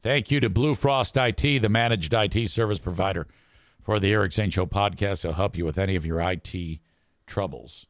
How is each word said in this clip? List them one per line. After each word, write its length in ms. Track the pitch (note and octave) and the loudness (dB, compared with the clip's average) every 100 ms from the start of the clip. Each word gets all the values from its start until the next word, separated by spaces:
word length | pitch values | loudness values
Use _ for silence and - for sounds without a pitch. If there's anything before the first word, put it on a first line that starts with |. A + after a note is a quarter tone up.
Thank 260 | A2 C#3 - | 2 0 2
you 100 | C#3+ | 2
to 120 | A#2 | 2
Blue 240 | F#2+ D3 C3+ | 2 2 2
Frost 420 | C#3+ C3+ A#2+ C3+ | 2 2 2 2
I 140 | B2 | 2
T, 260 | - D3 C#3 | 2 2 2
the 100 | A2 | 2
managed 460 | A2 A#2 A2+ D#2+ | 2 2 0 0
I 140 | A#2 G#2 | 0 2
T 180 | G#2+ A2+ | 0 -2
service 320 | - A2 G2+ | -2 -2 -2
provider 480 | - F2 F#2+ F2+ D2+ _ _ _ _ _ | -4 -2 -2 -2 -6 _ _ _ _ _
for 180 | - G#2+ | -2 2
the 140 | F#2+ | 4
Eric 200 | G#2+ G2 | 2 2
Zane 180 | - G#2 | 0 0
Show 160 | F2+ F2 | 0 0
podcast. 560 | G2+ G2+ F2 G2+ G2 | 0 0 0 -4 -2
They'll 100 | E2+ | -4
help 240 | D#2 G2 - | -2 -2 -2
you 80 | E2+ | -4
with 140 | D#2 | 0
any 160 | G2 F#2 | 0 0
of 100 | D#2+ | -2
your 160 | E2 | -2
I 140 | F2 F2+ | -2 -4
T 440 | - F#2 E2+ D#2 _ _ _ _ - | -6 -8 -8 -10 _ _ _ _ -8
troubles 640 | - G2 B1 A#1+ - - | -4 -4 -6 -16 -20 -20